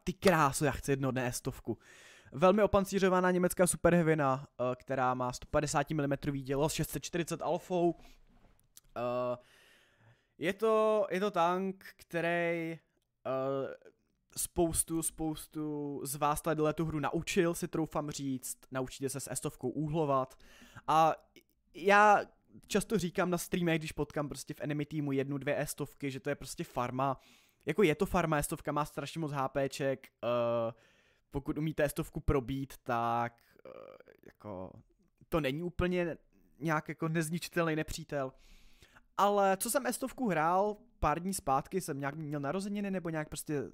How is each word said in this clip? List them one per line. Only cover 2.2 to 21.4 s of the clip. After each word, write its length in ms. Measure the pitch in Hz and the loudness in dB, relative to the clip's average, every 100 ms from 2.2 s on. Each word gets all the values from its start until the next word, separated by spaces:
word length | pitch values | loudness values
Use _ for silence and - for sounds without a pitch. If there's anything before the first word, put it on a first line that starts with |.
| - | -16
Velmi 320 | 139 190 214 | 4 6 6
opancířovaná 680 | 196 202 190 196 190 185 180 | 6 4 2 2 4 4 4
německá 360 | 180 180 - 180 | 4 2 4 2
superhevina, 800 | - 170 175 160 156 139 131 139 | 4 4 6 4 4 2 0 -4
eh, 240 | - 123 127 | -4 -4 -4
která 380 | - 131 127 | -4 0 0
má 200 | 127 123 | 0 -2
sto 140 | 123 - | -6 -4
padesát 400 | 151 147 156 147 | -2 0 0 0
milimetrů 440 | 156 139 139 156 139 | 0 0 0 -2 -4
dělo 340 | 131 135 151 | -2 0 0
s 40 | |
šest 160 | - 151 | 0 -4
set 140 | 151 | -6
čtyřicet 380 | - 170 165 165 | -4 -4 -4 -4
alfou. 540 | 139 170 - 180 170 160 - - _ _ - _ _ - - 113 | -2 -4 -2 2 2 0 -6 -20 _ _ -20 _ _ -20 -14 -6
Eh, 400 | 123 123 123 123 - _ _ _ _ _ _ _ _ - | -2 -2 -2 -4 -8 _ _ _ _ _ _ _ _ -6
je 160 | 156 | -4
to, 540 | 196 220 220 220 214 - | 0 2 4 4 2 0
je 80 | 185 | -2
to 120 | 208 | -2
tank, 540 | 175 170 180 190 190 - - | 2 2 2 -2 -6 -14 -20
který, 800 | - 170 165 170 170 170 165 160 _ _ _ _ - | -8 -4 0 0 0 -2 -4 -8 _ _ _ _ -6
eh, 640 | 131 135 135 131 - - - _ _ _ - | -2 -2 -2 -4 -8 -18 -20 _ _ _ -8
spoustu, 640 | - - 170 160 - 165 | -4 0 2 2 -2 -2
spoustu 1000 | 156 - 160 151 - 156 151 147 147 143 | -4 -4 -6 -6 -8 -8 -6 -4 -6 -6
z 120 | 139 143 | -6 -2
vás 260 | 147 151 | 0 0
tadyhle 320 | - 156 151 | 0 0 2
tu 120 | 151 160 | 0 -2
hru 140 | 156 | -2
naučil, 540 | 139 170 - 202 170 | -2 -2 -2 2 2
si 140 | 165 175 | 0 -4
troufám 440 | 156 156 165 147 | -4 -2 -4 -6
říct, 460 | 147 139 127 - - - | -6 -4 -6 -8 -14 -8
naučíte 380 | 131 127 - 135 | -6 -6 -4 -6
se 100 | 139 | -6
s 120 | - | -8
E 40 | 127 | -6
stovkou 340 | 151 - 127 | -6 -4 -6
úhlovat. 680 | - 151 160 147 135 131 - - - - - - | -4 -2 0 2 2 0 -6 -20 -20 -20 -8 2
A 280 | 156 160 - _ - | 4 4 2 _ -20